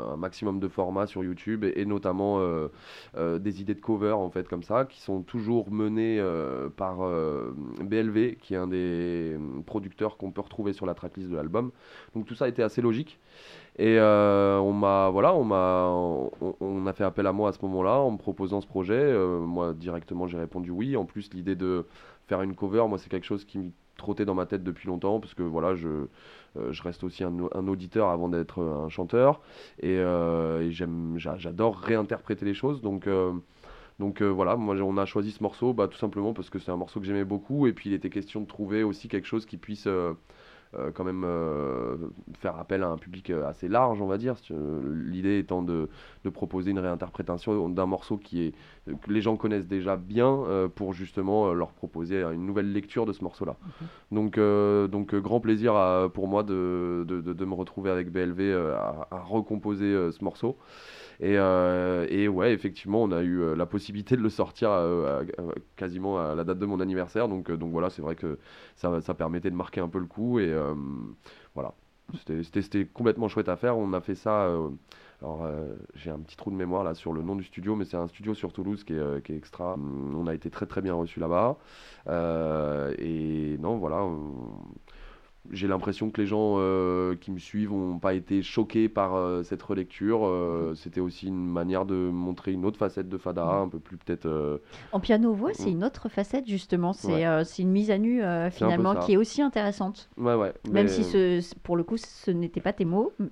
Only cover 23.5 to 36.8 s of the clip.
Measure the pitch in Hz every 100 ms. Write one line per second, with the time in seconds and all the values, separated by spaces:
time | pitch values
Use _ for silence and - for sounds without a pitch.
23.5 | 98 90 - _ - - 101 101 92 90
24.5 | 98 92 85 - 90 95 107 101 - 87
25.5 | 82 82 92 80 76 69 - - - -
26.5 | - 58 82 87 85 92 - 90 87 87
27.5 | - 95 95 90 110 104 85 87 85 82
28.5 | - 82 73 78 78 90 113 135 151 -
29.5 | - - - 85 92 90 87 85 82 82
30.5 | 82 85 82 87 85 82 85 82 87 82
31.5 | 87 113 98 - 113 104 113 - 101 101
32.5 | 98 131 143 107 98 101 95 90 90 -
33.5 | - - - - - 101 98 104 95 92
34.5 | 117 107 98 98 98 98 107 104 - 104
35.5 | - 123 117 98 - 110 101 101 113 90
36.5 | 95 90 90